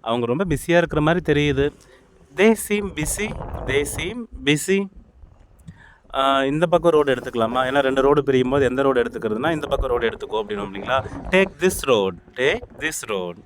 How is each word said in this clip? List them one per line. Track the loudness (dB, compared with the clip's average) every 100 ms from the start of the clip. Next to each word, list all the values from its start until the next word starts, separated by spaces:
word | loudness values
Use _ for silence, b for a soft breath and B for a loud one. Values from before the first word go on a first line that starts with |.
அவங்க | -2 -2 -2
ரொம்ப | -2
பிஸியா | -2 -4 2 2
இருக்கிற | 2 0
மாதிரி | 0 0
தெரியுது. | 0 0 2 0 -2 -4 b b b _ _
"They | 2 4 4 0
seem | -2 -2
busy, | -6 -6 -4 -6 -8 -10 -8 -2
they | -2 -2 -6
seem | -8 -8 -12 -4
busy." | 0 0 2 0 -2 -12 -20 _ -20 -20 -20 _ B B B B _
ஆ, | 0 2 2
இந்த | 2 0 2
பக்கம் | 4 4
ரோடு | 4 4
எடுத்துக்கலாமா? | 0 -2 -2 0 0
ஏன்னா | 2 2
ரெண்டு | 2 4
ரோடு | 4 4
பிரியும் | 4 2 2
போது | 2
எந்த | 2 2
ரோடு | 2 2
எடுத்துக்கிறதுனா, | 0 -4 -4 -2 -2
"இந்த | -2 -2
பக்கம் | -2 0
ரோடு | 0 -2
எடுத்துக்கோ" | -4 -6 -4
அப்படின்னும் | -4 -6 -8
இல்லைங்களா? | -10 -2 -2 B B 0
"Take | 2 2 0
this | -2 0 2
road, | 2 2 -4 -16
take | -2 0 0 -8 -10
this | -8 -8 -6
road." | -6 -6 -12